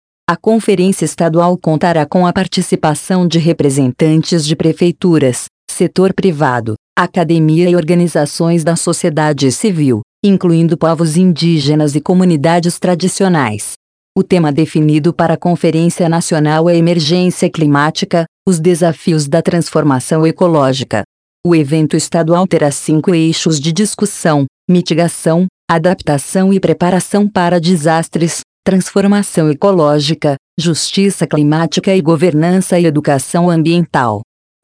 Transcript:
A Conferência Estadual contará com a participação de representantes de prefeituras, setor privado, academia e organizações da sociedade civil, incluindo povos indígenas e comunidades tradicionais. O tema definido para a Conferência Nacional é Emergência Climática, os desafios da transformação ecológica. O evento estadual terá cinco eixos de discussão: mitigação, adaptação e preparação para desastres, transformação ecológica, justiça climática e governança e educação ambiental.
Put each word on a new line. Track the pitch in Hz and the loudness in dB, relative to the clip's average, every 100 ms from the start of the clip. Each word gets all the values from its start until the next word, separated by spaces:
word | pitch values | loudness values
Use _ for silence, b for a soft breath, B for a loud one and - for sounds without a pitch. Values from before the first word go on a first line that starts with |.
| _ _ - | _ _ -8
A | 170 | -4
Conferência | 214 226 208 185 185 190 | 0 0 2 2 2 0
Estadual | 156 - 165 160 175 180 | -4 -2 0 2 2 0
contará | - 156 175 160 147 | 0 0 0 0 0
com | 185 180 | 0 0
a | |
participação | 180 190 - 175 - 156 147 - 185 175 | 0 -2 -4 -2 -2 -2 -2 -2 0 0
de | 165 | 0
representantes | 165 143 135 135 131 131 160 156 - 170 147 | 0 0 0 2 0 0 2 2 0 -2 -2
de | 160 | -2
prefeituras, | 160 156 175 - 185 160 131 117 - _ - | -2 0 -2 0 0 2 2 -2 -10 _ -14
setor | - 175 - 190 | -4 -2 0 0
privado, | - 190 147 147 123 113 - _ - | 2 -2 0 0 0 -4 -10 _ -4
academia | 175 190 165 170 156 160 180 | -2 -2 0 2 2 2 2
e | 175 | 2
organizações | 160 175 175 160 147 - 165 170 | 2 0 0 0 -2 -2 0 0
da | 156 165 | 0 -2
sociedade | - 165 175 151 151 143 135 | -2 -2 -2 0 0 0 0
civil, | - 220 170 143 110 - - | 0 -2 0 0 0 -4 -4
incluindo | 202 185 180 165 165 165 | 0 2 2 2 2 0
povos | 160 160 165 156 | 0 0 0 2
indígenas | 185 156 165 160 139 151 151 143 | 2 2 0 0 2 0 0 -2
e | |
comunidades | - 180 185 160 160 175 170 - | 0 2 2 2 2 0 0 -2
tradicionais. | 185 175 180 - 190 170 120 107 - - _ _ _ - | -2 -2 -2 0 0 0 0 -4 -10 -16 _ _ _ -4
O | |
tema | 127 180 156 | 0 0 0
definido | 143 151 165 151 151 160 | 0 0 2 2 2 0
para | - 165 | 0 0
a | 160 | 0
Conferência | 180 170 170 160 170 - 170 | -2 0 0 0 0 0 -2
Nacional | 165 - 160 151 156 170 | 0 -2 0 0 2 2
é | 170 | 2
Emergência | 165 175 143 180 180 - 175 | 2 0 0 0 0 0 -4
Climática, | - 151 143 151 - - 170 165 _ - | 0 0 2 0 -2 -2 -2 -4 _ -2
os | 170 | 0
desafios | 170 165 170 147 - 156 143 | 0 2 0 -2 -2 -2 0
da | 165 | 0
transformação | 165 170 156 156 151 131 - 160 160 | 0 -2 -2 0 0 0 0 0 0
ecológica. | - 180 160 135 131 117 107 101 _ _ _ | 2 2 2 2 -2 -4 -6 -6 _ _ _
O | 175 165 | 0 2
evento | 139 160 151 160 | 2 0 0 -2
estadual | - 170 160 175 185 | -2 -2 0 0 2
terá | 165 147 | 0 0
cinco | - - 151 165 170 | -2 -2 0 2 2
eixos | 160 160 170 156 | 0 0 -2 -2
de | 156 | -2
discussão: | 165 214 - 208 - 175 147 139 _ - | -2 -2 -4 -10 -4 -2 0 -2 _ 0
mitigação, | 180 - 160 170 - 170 165 185 _ - | 0 0 0 -2 -2 -2 0 -2 _ -4
adaptação | 165 175 185 - 143 - 190 190 | 0 0 -2 -2 -4 -2 0 2
e | 196 | 2
preparação | 165 156 175 180 - 202 208 | 0 0 0 0 0 0 0
para | 196 175 175 | 0 0 0
desastres, | 160 180 151 160 165 165 165 - - _ | 2 0 0 0 -2 -2 -4 -4 -14 _
transformação | - 185 - 202 202 202 202 - 156 | -2 0 0 0 2 0 0 -2 0
ecológica, | 143 202 185 147 147 143 151 147 139 _ - | 0 2 2 2 2 0 -2 -2 -4 _ -6
justiça | 170 151 - - 196 - 160 | -2 -2 -4 0 0 -2 -2
climática | 156 147 156 165 - - 190 | 0 0 0 0 -2 0 0
e | |
governança | 143 160 175 151 170 185 185 180 | 2 2 2 2 2 0 0 0
e | 165 | 2
educação | 147 147 135 - 175 175 | 0 0 -2 -2 -2 0
ambiental. | 165 156 175 165 151 120 104 - _ _ _ | 2 2 0 0 0 -2 -2 -8 _ _ _